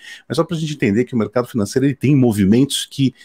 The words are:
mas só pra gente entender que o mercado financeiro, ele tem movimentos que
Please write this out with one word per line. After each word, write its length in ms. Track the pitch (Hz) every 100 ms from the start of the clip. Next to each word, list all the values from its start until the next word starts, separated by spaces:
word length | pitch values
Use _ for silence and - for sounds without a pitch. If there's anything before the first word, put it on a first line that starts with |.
| - - -
mas 100 | 131
só 60 |
pra 120 | 165 165
gente 180 | 160
entender 300 | 151 117 101
que 100 | 123
o 40 | 123
mercado 300 | 104 123 -
financeiro, 380 | 117 98 131 139
ele 100 | 131
tem 200 | 123 143
movimentos 680 | 123 104 95 117 139 - -
que 280 | - 135 -